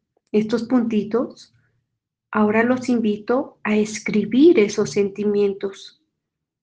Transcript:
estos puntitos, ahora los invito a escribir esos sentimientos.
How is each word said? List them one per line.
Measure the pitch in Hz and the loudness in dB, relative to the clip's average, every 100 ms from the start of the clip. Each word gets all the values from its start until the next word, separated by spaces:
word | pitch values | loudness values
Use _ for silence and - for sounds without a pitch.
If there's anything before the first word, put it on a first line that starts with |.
| _ _ - | _ _ -4
estos | 214 214 233 | -2 0 -4
puntitos, | - 254 226 214 190 226 320 - - _ _ _ _ _ _ _ - | 0 0 0 -2 -2 -4 -4 -10 -20 _ _ _ _ _ _ _ -6
ahora | 214 214 220 | 0 2 2
los | 240 254 254 | 0 0 0
invito | 240 220 208 - 247 - _ | -2 0 -4 -2 -4 -4 _
a | 214 214 | -2 -2
escribir | 208 - - 214 196 247 330 240 | -2 -6 -4 -2 0 4 6 6
esos | 208 - 202 | 2 0 -2
sentimientos. | 208 202 196 208 202 202 196 196 - - _ _ _ _ _ _ _ | 0 -2 -2 -2 0 0 -2 -8 -10 -20 _ _ _ _ _ _ _